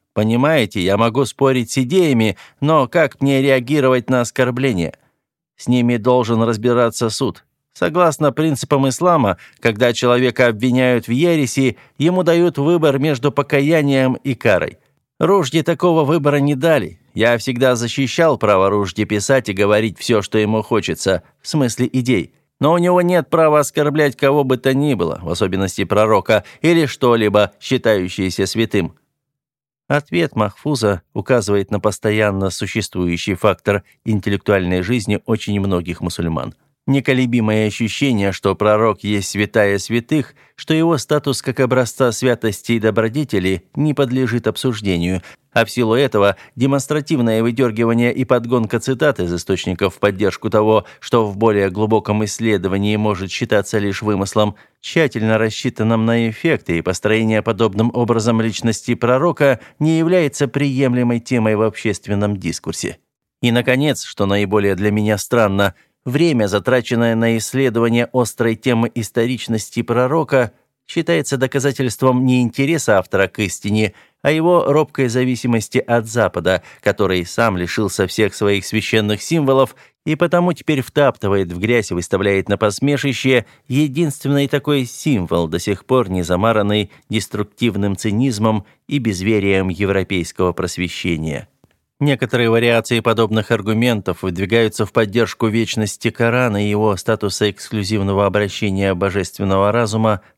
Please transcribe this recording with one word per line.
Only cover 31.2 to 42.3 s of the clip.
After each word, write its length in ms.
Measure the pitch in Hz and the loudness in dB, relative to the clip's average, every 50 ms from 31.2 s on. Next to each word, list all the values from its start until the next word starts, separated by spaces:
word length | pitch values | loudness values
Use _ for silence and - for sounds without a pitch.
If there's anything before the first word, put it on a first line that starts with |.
| 98 - 131 120 101 98 101 101 98 - | -2 0 0 2 2 2 0 0 0 -2
на 80 | 104 101 | -4 -2
постоянно 720 | - 110 107 - - 110 107 107 107 104 98 95 98 95 | -2 -2 -2 -2 -2 -2 0 2 0 0 0 0 -2 -4
существующий 840 | 87 - 107 95 - 110 98 - - 95 90 87 87 85 - - 98 | -4 -6 -8 -6 -4 -4 -6 -4 -4 -4 -2 -2 -2 -2 -4 -4 -2
фактор 480 | 87 - 107 92 - - - 101 101 - _ _ _ - | 0 2 2 0 0 0 -2 -2 -2 -4 _ _ _ -4
интеллектуальной 720 | 113 110 101 - 107 101 95 - - 104 98 92 90 92 92 | -4 -2 -2 -2 -2 -4 -2 0 0 0 2 2 0 -2 -2
жизни 400 | 90 95 123 123 101 101 104 98 - | -2 -2 -2 -2 -2 -4 -4 -4 -4
очень 340 | - 113 107 - - 101 101 | -4 -4 -4 -4 -4 -4 -2
многих 400 | 98 98 95 87 82 85 85 - | -2 -2 -2 -2 -4 -6 -8 -6
мусульман. 540 | - 87 - - 87 85 80 73 62 - - _ _ _ _ _ _ - | -6 -6 -6 -4 -4 -4 -4 -4 -6 -8 -12 _ _ _ _ _ _ -2
Неколебимое 800 | 135 139 127 - 131 127 127 120 117 120 110 107 107 110 110 | -2 0 0 0 0 0 0 0 0 0 0 0 0 0 0
ощущение, 640 | 107 98 - 117 110 - - 139 139 123 104 101 98 | 0 -2 -2 -4 -4 -4 -2 -2 0 0 0 0 -2
что 240 | 95 - - 98 95 | -2 -2 -2 -2 0
пророк 480 | - 104 107 107 107 113 113 104 - - | 2 2 2 4 4 2 2 0 -2 -4
есть 280 | 101 104 101 95 - | -4 -2 -2 -4 -4
святая 460 | - 101 104 101 - 117 104 101 98 101 | -2 -2 -2 0 2 2 2 2 0 -2
святых, 580 | - - 110 117 117 - 151 156 127 - - _ _ _ _ | -2 -4 -4 -4 -2 -2 -2 -2 -2 -4 -10 _ _ _ _
что 180 | - - - 160 | -10 -6 -2 0
его 260 | 160 165 165 165 135 | 0 2 2 0 0
статус 440 | - - 151 151 - 147 127 - - | -2 -2 -2 -2 0 -2 -4 -4 -4
как 160 | 139 120 - | -4 -2 0
образца 540 | 135 120 127 127 127 113 - - 135 123 110 | 0 2 2 2 0 0 0 0 0 0 0
святости 600 | - - 127 | 0 0 0